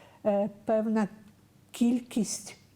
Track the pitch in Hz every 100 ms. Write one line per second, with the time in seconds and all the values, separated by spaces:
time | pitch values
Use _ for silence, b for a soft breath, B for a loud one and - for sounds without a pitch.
0 | B B 214 202 208 - - 220 220 220
1 | 196 - - - - _ _ - 240 247
2 | - 240 190 - - - -